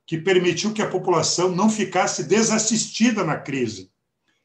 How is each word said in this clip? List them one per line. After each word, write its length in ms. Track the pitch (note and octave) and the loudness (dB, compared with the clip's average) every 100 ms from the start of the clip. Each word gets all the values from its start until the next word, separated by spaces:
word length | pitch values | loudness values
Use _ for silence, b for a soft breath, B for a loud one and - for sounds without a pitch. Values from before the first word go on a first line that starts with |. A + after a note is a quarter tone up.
| - | -10
que 140 | D#3+ | -4
permitiu 520 | E3+ F3+ F3 E3 G#3+ | 2 2 2 0 -2
que 120 | G#3+ | -2
a 60 | F#3+ | -2
população 600 | F#3 - E3 D#3 - F#3 | -2 0 0 2 0 0
não 180 | F3 A3 | 2 2
ficasse 560 | G#3+ F#3 F3+ - - | 2 0 0 0 -2
desassistida 1000 | C#3+ G#3 G#3+ G#3+ - A3 - - A3 G#3 | 0 2 2 0 0 -2 -2 0 2 2
na 140 | E3 C3 | -2 -4
crise. 520 | - C3+ A2+ F#2+ F#2 _ _ _ _ _ | -4 -4 -4 -6 -16 _ _ _ _ _